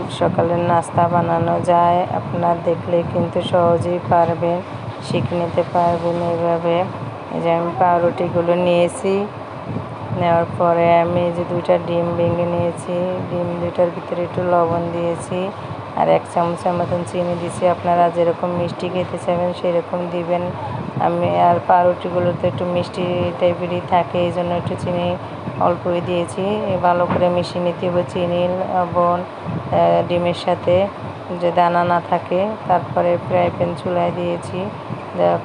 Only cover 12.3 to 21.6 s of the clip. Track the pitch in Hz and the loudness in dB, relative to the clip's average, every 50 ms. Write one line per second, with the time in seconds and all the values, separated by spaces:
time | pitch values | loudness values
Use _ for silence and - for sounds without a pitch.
12.3 | 170 170 175 175 175 175 175 170 165 170 - - 180 175 175 185 185 185 185 175 | 2 0 0 0 0 0 0 -2 -2 -4 -6 -4 -2 -2 -2 -2 -2 -4 -4 -4
13.3 | 180 175 175 175 175 175 170 175 170 - 180 175 170 175 - - 180 175 175 170 | -4 -2 -2 -2 -2 -2 -4 -4 2 2 2 2 2 -6 -8 -6 -4 -4 -4 -4
14.3 | - - 180 180 175 175 170 165 170 170 170 170 170 170 170 170 170 165 - - | -4 -2 0 2 4 4 4 2 2 -2 -2 -2 -2 -2 -2 -2 -2 -4 -6 -6
15.3 | 185 180 185 196 202 - - - - - - - - - 156 160 165 165 - - | -4 -4 -4 -4 -6 -8 -10 -10 -10 -10 -10 -8 -2 0 2 4 2 2 2 -2
16.3 | - 180 170 170 170 165 - 185 175 175 175 170 180 175 175 - - 180 175 175 | -2 0 0 0 -2 -2 -2 -2 0 0 -2 -2 -2 -4 -4 -4 -4 -2 -2 -2
17.3 | 175 170 170 175 170 - 180 180 175 170 - 180 175 175 175 175 165 175 170 170 | -2 -2 -4 -6 -4 0 2 2 2 2 0 0 4 4 4 4 4 4 2 2
18.3 | 170 170 - 180 175 175 175 170 - - 185 180 180 185 180 170 - 180 - 190 | 2 0 -2 -2 -2 -2 -2 -4 -4 -4 -6 -4 -2 -4 -4 -4 -6 -4 -2 -2
19.3 | 175 175 175 180 175 - - 180 170 170 170 - - 180 175 175 170 175 170 170 | 0 0 0 -2 -2 0 -2 0 0 0 -2 -2 -4 -4 -4 -4 -4 -4 -2 0
20.3 | 175 175 175 180 175 - - - - - - - - - - 170 170 175 175 175 | 0 0 -2 -4 -6 -6 -6 -6 -6 -6 -6 -4 -2 0 0 0 0 0 0 0
21.3 | 175 175 175 175 175 170 | 2 2 4 4 2 2